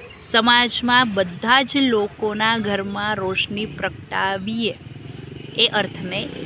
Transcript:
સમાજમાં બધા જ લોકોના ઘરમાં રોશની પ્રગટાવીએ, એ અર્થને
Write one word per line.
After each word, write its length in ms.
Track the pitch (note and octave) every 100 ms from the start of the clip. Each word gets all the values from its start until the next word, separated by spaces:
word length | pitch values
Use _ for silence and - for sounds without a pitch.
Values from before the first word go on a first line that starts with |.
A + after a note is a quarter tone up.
| - -
સમાજમાં 920 | - A#3 A3+ A#3+ A#3+ - A#3+ B3 B3+
બધા 480 | G3 F#3 F3 A3 B3+
જ 160 | C4+ C#4+
લોકોના 800 | C4+ A3 G#3 - G#3+ G#3 A3 A3+
ઘરમાં 580 | G3+ G3+ G3 G3+ G#3 G#3
રોશની 500 | F#3+ F#3 - D3+ G#3+
પ્રગટાવીએ, 1120 | D3 F#3+ - - F#3+ F#3+ G3 F#3+ A3+ A3+ - - - - - - - - -
એ 100 | A3+
અર્થને 640 | G#3 F#3 D#3+ F3+ F#3 - -